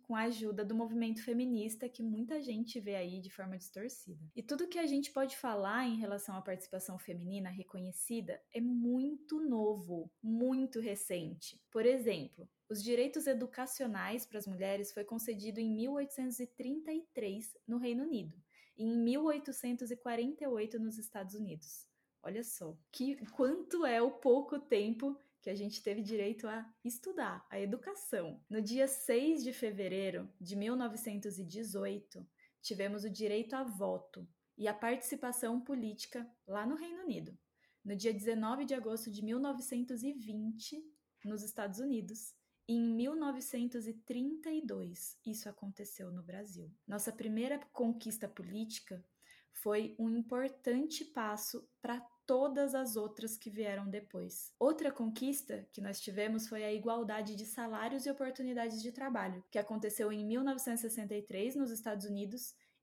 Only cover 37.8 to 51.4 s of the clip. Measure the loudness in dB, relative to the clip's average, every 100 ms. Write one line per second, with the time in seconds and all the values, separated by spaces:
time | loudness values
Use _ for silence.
37.8 | -6 0 2 2 2 2 2 2 0 0
38.8 | 0 -2 -4 -4 0 2 2 0 -2 -2
39.8 | 0 -2 -2 -4 -4 -4 -2 -4 -8 -10
40.8 | -12 -20 _ _ -6 -4 -4 -4 -4 -2
41.8 | 0 0 -2 -8 -10 -14 _ _ 0 2
42.8 | 4 4 2 2 0 0 -2 0 0 0
43.8 | -4 -6 -4 0 0 0 0 -2 0 -4
44.8 | -4 -6 -10 -8 -6 -6 -6 -8 -10 -8
45.8 | -10 -10 -8 -8 -8 -10 -10 -10 -12 -14
46.8 | -6 -2 -2 -2 0 2 2 0 -4 0
47.8 | 2 2 -2 -4 -6 -8 -8 -6 -4 -6
48.8 | -10 -12 -12 _ -20 -20 _ -4 2 2
49.8 | 2 0 2 2 2 0 0 0 2 2
50.8 | 2 -2 -6 -4 -2 -2